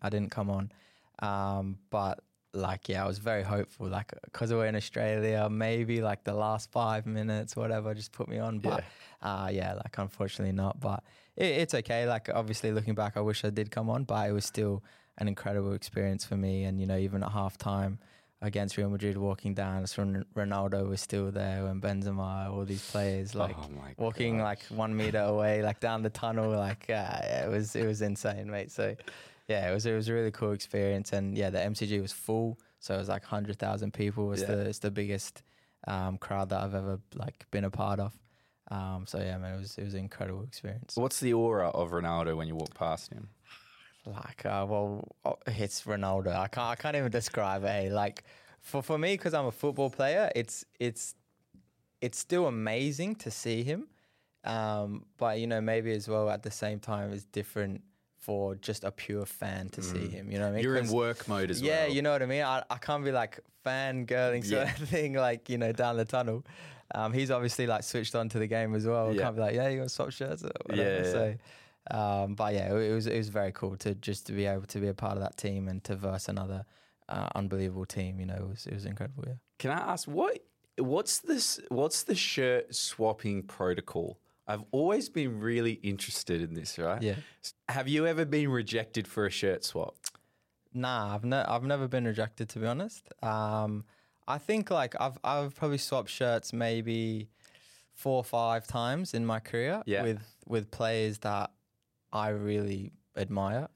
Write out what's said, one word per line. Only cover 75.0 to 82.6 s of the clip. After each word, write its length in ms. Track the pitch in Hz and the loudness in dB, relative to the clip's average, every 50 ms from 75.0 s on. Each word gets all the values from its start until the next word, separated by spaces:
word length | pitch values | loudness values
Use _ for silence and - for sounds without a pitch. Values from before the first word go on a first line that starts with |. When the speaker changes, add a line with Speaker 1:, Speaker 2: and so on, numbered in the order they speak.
| 110 101 101 | -2 -2 0
Speaker 1:
of 60 | 95 | 0
that 160 | 98 - - | -2 -2 -4
team 320 | - - 101 98 98 95 92 | -4 -4 -2 -2 -2 -2 -2
and 140 | 95 95 - | -4 -4 -4
to 120 | - 101 | -4 -4
verse 320 | 95 101 95 95 101 - - | -2 -2 -2 -2 -2 -2 -4
another, 360 | 101 98 95 98 95 95 104 - _ _ _ _ _ _ _ - | -4 -4 -2 -4 -4 -6 -6 -8 _ _ _ _ _ _ _ -8
uh, 200 | - 95 95 - - | -6 -4 -4 -4 -2
unbelievable 520 | 98 101 95 95 95 95 92 92 95 95 | -2 -2 0 0 0 0 0 -2 -2 -6
team. 340 | - - 101 92 92 95 92 | -4 -2 -2 -2 -2 -2 -4
You 60 | 92 | -4
know, 100 | 92 95 | -4 -4
it 120 | 95 98 95 | -4 -4 -6
was, 180 | 101 104 - | -6 -8 -8
it 80 | - 101 | -6 -6
was 100 | 101 101 | -6 -4
incredible. 380 | 101 104 - 98 - 135 139 123 | -6 -6 -6 -6 -8 -6 -8 -8
Yeah. 80 | 127 127 123 - _ _ - | -8 -8 -10 -12 _ _ -6
Speaker 2:
Can 120 | - 131 | -4 -2
I 220 | 147 170 - - 180 | -2 -2 -2 -2 -2
ask 140 | 175 - 147 | -4 -4 -4
what, 300 | 143 175 339 403 494 - - _ _ _ _ _ _ - | -2 0 0 0 0 -2 -6 _ _ _ _ _ _ -2
what's 400 | 135 127 143 185 220 - - - | 0 2 2 2 2 2 0 -2
this, 400 | - 330 311 247 - - - - - - | 0 0 0 2 2 0 0 -2 -4 -2
what's 340 | 127 123 143 160 - - - | 2 2 2 2 2 0 2
the 100 | - 202 | 2 2
shirt 600 | 175 - - - 143 131 127 123 120 | 2 2 0 2 2 4 4 4 4